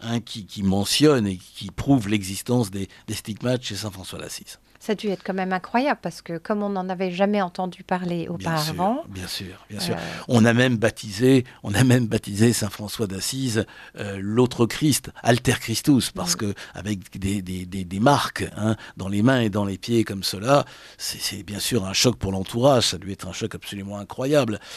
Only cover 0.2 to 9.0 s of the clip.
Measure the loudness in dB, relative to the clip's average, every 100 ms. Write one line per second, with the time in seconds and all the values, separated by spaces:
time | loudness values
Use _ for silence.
0.2 | -4 -12 -12 -2 0 2 0 4 6 6
1.2 | 2 -4 -10 -12 -12 -6 2 2 2 -2
2.2 | -2 -6 0 0 0 -4 -10 -12 -10 -10
3.2 | -8 -6 -2 -2 -4 -8 -8 -10 -14 -12
4.2 | -12 -14 -16 -20 _ _ -6 -4 -4 -6
5.2 | -4 -4 -2 -4 -2 0 0 -2 -6 -10
6.2 | -8 -8 -2 -2 0 -2 -4 -2 -2 2
7.2 | 2 2 0 -2 -6 -6 -6 -4 -2 -4
8.2 | -4 -4 -2 -2 -2 0 0 0